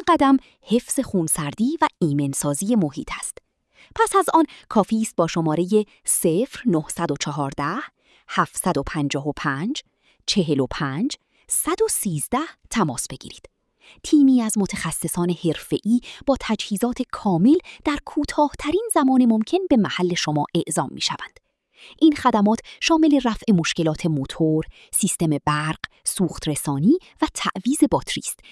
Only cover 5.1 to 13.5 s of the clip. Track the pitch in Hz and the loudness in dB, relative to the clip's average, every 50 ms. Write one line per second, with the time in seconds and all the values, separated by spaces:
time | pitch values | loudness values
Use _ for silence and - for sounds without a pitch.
5.1 | - - 165 165 - 175 160 156 151 160 180 180 214 214 208 - _ _ _ - | 0 0 0 0 0 0 0 0 0 0 0 2 2 2 0 0 _ _ _ -4
6.1 | - - - 175 160 190 262 - - - - 240 170 151 151 - - - 170 147 | -2 0 2 2 2 2 0 -2 -6 -4 -2 0 0 0 -2 -4 -6 -6 -4 -4
7.1 | 143 - - 160 143 151 143 139 - - 143 151 185 277 302 - _ _ _ _ | -4 -6 -6 -8 -6 -6 -6 -6 -4 -6 -6 -6 -6 -8 -10 -12 _ _ _ _
8.1 | _ _ _ - - 190 170 - - - - 185 165 143 135 - - 156 143 139 | _ _ _ -6 -2 -2 -2 -2 -4 -4 -2 -2 -2 -2 -4 -4 -4 -4 -4 -2
9.1 | - 139 143 151 139 - - 151 135 139 170 233 311 - - _ _ _ _ _ | -4 -4 -4 -6 -6 -4 -6 -6 -4 -4 -6 -6 -6 -8 -10 _ _ _ _ _
10.1 | _ _ _ - - 208 165 156 147 135 131 - - - 160 135 131 160 240 294 | _ _ _ -2 -2 0 0 2 0 0 0 -2 -4 -6 -6 -4 -4 -4 -4 -4
11.1 | - - _ _ _ _ _ - - - - 302 359 - 440 427 - - - 196 | -4 -8 _ _ _ _ _ -6 -6 -4 -2 -4 0 0 0 -2 0 -4 -4 -4
12.1 | 160 147 - - 240 269 320 - - _ _ _ - 233 185 147 120 - - - | -4 -4 -4 -4 -4 -4 -4 -6 -10 _ _ _ -4 -2 -2 -2 -4 -8 -10 -12
13.1 | 135 - - - - - - - | -14 -16 -16 -18 -20 -20 -20 -20